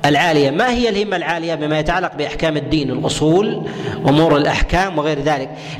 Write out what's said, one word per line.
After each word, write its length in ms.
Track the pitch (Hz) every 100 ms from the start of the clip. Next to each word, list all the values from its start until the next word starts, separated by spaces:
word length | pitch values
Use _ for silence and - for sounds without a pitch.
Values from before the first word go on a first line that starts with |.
العالية. 460 | 143 147 170 156 139
ما 200 | 151 247
هي 180 | 240 233
الهمة 280 | 202 202 185
العالية؟ 380 | 156 170 165
بما 240 | 160 151 156
يتعلق 360 | 151 175 175
بأحكام 420 | 143 143 - 160 151
الدين، 340 | 131 156 135
الأصول، 760 | 127 156 - 151 170 214 - - - - - 139
أمور 280 | 147 165 147
الأحكام 640 | 151 135 - 170 190 160
وغير 220 | 147 147
ذلك. 300 | 139 143 135 - - -